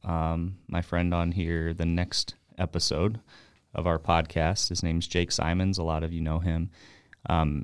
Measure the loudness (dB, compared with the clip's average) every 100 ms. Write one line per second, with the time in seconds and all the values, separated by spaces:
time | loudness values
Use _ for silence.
0 | -4 0 0 0 -4 -8 -6 -4 -2 0
1 | 2 2 0 0 0 0 -2 0 0 0
2 | 0 -2 -6 -10 _ -4 -2 0 0 2
3 | 0 0 -8 -20 -20 _ _ -2 0 0
4 | 4 2 2 0 0 0 -2 -2 0 0
5 | 0 0 0 0 0 2 2 0 0 -2
6 | -2 -2 0 0 0 0 -2 -6 -20 -20
7 | _ -12 -2 2 2 0